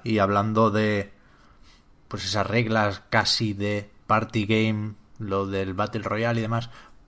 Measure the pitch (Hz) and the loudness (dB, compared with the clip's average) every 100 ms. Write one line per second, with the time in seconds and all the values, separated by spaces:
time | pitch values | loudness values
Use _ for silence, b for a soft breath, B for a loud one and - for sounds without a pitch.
0 | 120 110 98 101 107 110 110 104 107 104 | -2 2 4 4 2 4 4 4 2 0
1 | 98 - b b b b b b _ - | -4 -10 b b b b b b _ -20
2 | - 101 90 104 95 110 110 110 104 101 | -12 -10 -4 -2 0 0 0 2 0 -2
3 | - 113 104 - 110 98 104 104 101 - | -2 0 2 0 -2 -2 -2 -4 -6 -10
4 | - 107 110 113 104 110 110 107 107 101 | 0 0 2 -2 0 2 2 0 -4 -10
5 | - - 104 98 98 98 95 92 107 110 | -18 -12 -4 -2 -2 -2 -4 -2 -4 -4
6 | 104 104 117 117 110 117 117 b b - | -4 -2 0 0 -2 -4 -4 b b -20